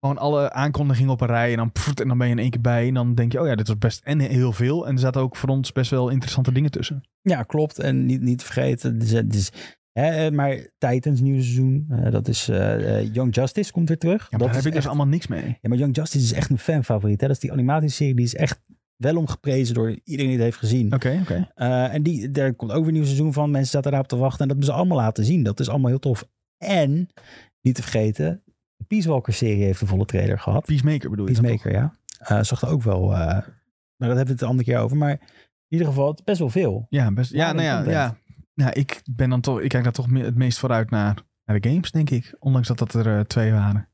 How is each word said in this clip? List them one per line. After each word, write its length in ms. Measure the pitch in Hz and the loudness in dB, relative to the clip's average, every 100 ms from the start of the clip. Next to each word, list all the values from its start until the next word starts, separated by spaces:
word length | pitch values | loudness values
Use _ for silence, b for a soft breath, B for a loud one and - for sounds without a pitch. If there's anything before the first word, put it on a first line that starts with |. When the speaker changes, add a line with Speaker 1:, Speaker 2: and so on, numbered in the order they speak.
Speaker 1:
gewoon 180 | 139 139 | -2 -2
alle 340 | 147 147 143 | 0 0 0
aankondigingen 600 | 127 143 147 147 123 135 | 0 -2 0 0 2 2
op 80 | 127 | 2
een 60 | 120 | 0
rij 240 | 117 120 | 2 2
en 60 | 117 | 0
dan 160 | 117 | -2
pfft, 280 | - - 139 | -2 -4 -2
en 80 | 123 | 0
dan 100 | 123 | 2
ben 80 | 123 | 2
je 60 | |
in 60 | 117 | 2
één 120 | 123 | 0
keer 100 | 120 | 0
bij 280 | 120 120 120 | 2 2 2
en 60 | |
dan 200 | 131 123 | 2 2
denk 180 | 120 120 | 2 2
je, 80 | 123 | 2
"Oh 60 | 139 | 0
ja, 80 | |
dit 120 | 117 107 | 0 0
was 100 | 107 | 0
best," 260 | 113 - | 0 -2
en 140 | - 151 | -4 0
heel 320 | 135 127 127 | 2 2 2
veel. 340 | 101 123 156 - | 2 0 0 -2
En 60 | |
er 60 | 131 | 0
zaten 200 | 131 131 | 0 0
ook 160 | 131 - | -2 -2
voor 120 | 135 | -2
ons 240 | 135 127 | -2 -2
best 180 | - 123 | -2 0
wel 180 | 135 123 | 0 0
interessante 440 | 135 - - 127 | 0 -2 0 0
dingen 180 | 127 151 | 2 0
tussen. 380 | - - 143 - _ | -2 -6 -8 -10 _
Speaker 2:
Ja, 200 | - 156 | -2 0
klopt. 360 | 113 151 151 - | 0 -2 -2 -2
En 280 | 139 131 131 | 0 2 2
niet, 140 | 131 | 2
niet 180 | 123 123 | 0 -2
te 60 | |
vergeten, 540 | - - 131 127 131 117 | -2 -2 0 0 -2 0
dus, 120 | 113 113 | 2 2
dus, 280 | 110 107 92 B B B _ | 2 0 -2 B B B _
hè, 340 | - 147 160 160 | -2 0 2 0
eh, 60 | |
maar 360 | 147 139 131 131 _ | 2 0 -2 -8 _
Titans 420 | 135 127 139 135 | 0 0 2 2
nieuw 200 | 135 135 | 4 2
seizoen, 440 | 127 123 131 135 151 | 2 2 2 2 0
eh, 220 | 120 120 | 0 2
dat 160 | 110 104 | 2 0
is, 200 | 113 - | -2 -2
eh, 500 | 101 101 107 104 104 | 0 0 0 0 -2
eh, 160 | 107 | -2
Young 200 | 110 127 | -2 0
Justice 380 | 113 135 - 202 | 0 -2 -2 -4
komt 160 | - 165 | -2 0
weer 100 | 165 | 0
terug. 240 | 165 208 | 0 -2
Speaker 1:
Ja, 40 | - | -2
maar 80 | 110 | -2
Speaker 2:
Dat 100 | 120 | 0
Speaker 1:
daar 0 | |
Speaker 2:
is 80 | 123 | 0
Speaker 1:
heb 80 | 135 | 0
ik 60 | |
dus 60 | 160 | -2
Speaker 2:
echt 80 | 139 | -2
Speaker 1:
allemaal 180 | 147 143 | 0 2
niks 140 | 160 - | 0 -2
mee. 320 | 82 - 117 | -8 -6 -6
Speaker 2:
Ja, 80 | - | -2
maar 100 | 123 | 0
Young 180 | 143 135 | 0 -2
Justice 280 | 151 147 | -2 0
is 80 | 120 | 0
echt 180 | - - | 0 -2
een 80 | 131 | -2
fanfavoriet, 600 | - 156 123 110 104 104 | 0 -2 0 0 0 0
hè? 60 | 135 | 0
Dat 100 | 139 | -2
is 60 | |
die 100 | 123 | -2
animatieserie, 640 | 139 127 151 156 135 147 | -2 0 0 0 0 0
die 100 | 123 | 2
is 100 | 120 | 0
echt 260 | 120 143 - _ - _ _ | 0 -4 -4 _ -20 _ _
wel 200 | 123 165 | -2 0
omgeprezen 580 | 156 - 143 135 123 | -2 -4 -2 0 0
door 140 | 117 113 110 | 0 -2 -4
iedereen 220 | - 143 139 | -8 -4 -2
die 60 | 127 | 0
het 80 | |
heeft 140 | 117 113 | 0 0
gezien. 360 | 110 123 110 | 0 2 2
Speaker 1:
Oké, 240 | 127 127 156 | 0 0 -2
oké. 280 | 185 - 180 | -2 -2 -4
Speaker 2:
Eh, 400 | _ 123 127 127 | _ -2 0 0
en 80 | 151 | 0
die, 280 | 151 156 113 | -2 -2 -4
daar 240 | 143 135 | -2 -2
komt 160 | 120 117 | -2 -4
ook 80 | 143 | -2
weer 100 | 160 | 0
een 60 | |
nieuw 100 | 160 | 0
seizoen 280 | 143 139 156 | 0 2 0
van. 180 | 143 147 | 0 0
Mensen 200 | 139 135 | 0 0
zaten 200 | 143 135 | 0 0
daarop 180 | 139 135 | -2 -2
te 80 | 123 | 0
wachten 240 | 131 - | -2 0
en 80 | 139 | -2
dat 80 | 139 | 0
hebben 180 | 139 | 0
ze 60 | 135 | 0
allemaal 180 | 180 160 | 0 2
laten 200 | 110 - | 0 2
zien. 180 | 110 175 | 2 2
Dat 180 | 113 101 | 0 0
is 80 | - | -2
allemaal 220 | 110 131 | 0 2
heel 80 | 135 | 2
tof. 300 | 139 117 - _ _ _ | 0 -2 -4 _ _ _
En, 500 | - 180 143 147 180 _ B B B _ | -2 2 2 2 -2 _ B B B _
niet 140 | 127 | 0
te 80 | 123 | 0
vergeten, 600 | 120 113 107 107 151 175 _ _ _ _ | -2 0 0 0 -2 -4 _ _ _ _
de 80 | |
Peace 240 | - 214 165 | -4 -2 0
Walker-serie 560 | 139 - 104 117 104 | 0 -2 -2 0 2
heeft 160 | 101 92 | 2 0
een 60 | 101 | 0
volle 180 | 95 | 0
trailer 340 | 95 95 98 98 | 0 0 0 -2
gehad. 260 | - 107 | 0 -2
Speaker 1:
Peacemaker 460 | - 151 131 151 - | 0 2 2 0 -4
bedoel 180 | 104 196 | -4 0
je 40 | |
dan 80 | 117 | 2
Speaker 2:
Peacemaker, 380 | 120 110 107 101 | 2 0 0 0
Speaker 1:
toch? 160 | 139 - - - - | -2 -4 -20 -20 -2
Speaker 2:
ja. 100 | 104 | 0
Eh, 60 | |
zag 180 | 107 127 | 0 -2
er 60 | 123 | -2
ook 140 | 151 | 0
wel, 300 | 113 95 95 | 0 2 2
eh, 60 | 92 | 0
maar 880 | 82 92 - - _ _ _ _ 123 | 0 -2 -4 -12 _ _ _ _ -2
dat 80 | 127 | 0
hebben 80 | |
we 60 | 131 | 0
het 80 | 127 | -2
de 80 | 117 | 0
andere 180 | 127 120 | 0 0
keer 80 | 120 | 0
over. 180 | 113 143 | 2 0
Maar 140 | 147 | 0
in 80 | 143 b b b _ _ | -2 b b b _ _
ieder 180 | 165 165 | -2 0
geval, 220 | 135 139 | 2 0
het 100 | 151 | -2
is 60 | |
best 140 | - 196 | -4 -2
wel 100 | 151 | 0
veel. 360 | 139 165 101 117 | 0 0 -2 -2
Speaker 1:
Ja, 240 | 139 117 | 0 0
best, 180 | 101 123 | 0 -2
ja, 140 | 143 165 | 0 0
Speaker 2:
Ja, 60 | |
Speaker 1:
nou 120 | 156 | 0
ja, 100 | - | 0
Speaker 2:
content. 200 | 131 143 160 | 0 0 0
Speaker 1:
ja. 200 | 131 113 _ - - | 0 -4 _ -20 -18
Ja, 200 | - 131 | 0 0
ik 280 | - 135 - - | 0 -4 -6 -10
ben 200 | 117 131 | -2 0
dan 100 | 127 | 0
toch, 200 | 123 123 | 0 -2
ik 80 | 127 | 0
kijk 160 | 123 | 0
daar 80 | 123 | 0
toch 180 | 117 123 | -2 0
me-, 140 | 131 | 0
het 100 | 113 120 | 0 0
meest 220 | 127 120 | 0 0
vooruit 320 | 131 117 110 | 0 0 0
naar, 320 | 110 104 104 - _ | 0 0 -2 -6 _
naar 160 | - 107 | -2 0
de 80 | 110 | 2
games, 220 | 160 170 | 0 0
denk 200 | 160 151 | 0 0
ik. 240 | 123 - - | 0 -4 -6
Ondanks 300 | 139 127 117 | 0 2 2
dat 100 | 120 | -2
dat 160 | 113 | 0
er, 200 | 117 113 104 | 0 2 2
eh, 20 | |
twee 320 | 104 - 110 | 0 0 2
waren. 360 | 110 101 104 - | 4 4 0 -4